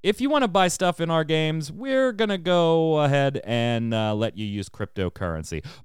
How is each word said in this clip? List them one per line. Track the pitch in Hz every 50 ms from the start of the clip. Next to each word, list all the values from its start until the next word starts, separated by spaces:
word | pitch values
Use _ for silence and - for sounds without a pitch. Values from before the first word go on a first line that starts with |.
If | - 190 208 -
you | 240 277
wanna | 302 294 262 220
buy | 170 196 185 180
stuff | - - 190 175 175 -
in | 170 165
our | 165 165 160
games, | 151 160 156 156 156 156 160 156 139
we're | 156 190 247 269 262 262 262 254
gonna | 233 196 226 214 202 190
go | 165 175 180 175 170 165 165 165 160 160 156 151
ahead | 147 143 139 143 139 139 139 127 -
and, | - 117 120 117 120 120 117 113 113 113
uh, | 110 110 107 107
let | 104 113 110 - 92
you | 110
use | 104 101 101 98 -
cryptocurrency." | - - 104 - - - 95 87 - - 98 87 82 80 80 - 80 78 - - - - -